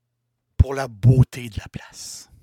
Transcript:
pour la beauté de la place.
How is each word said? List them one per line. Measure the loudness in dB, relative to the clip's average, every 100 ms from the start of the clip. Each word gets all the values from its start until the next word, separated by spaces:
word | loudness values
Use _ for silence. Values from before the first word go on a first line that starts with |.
| _ _ _ _ _ 0
pour | 0
la | -2 -6
beauté | 0 4 4 2 -2 -12
de | -12
la | -14
place. | -18 -20 -20 -18 -20 -20 -20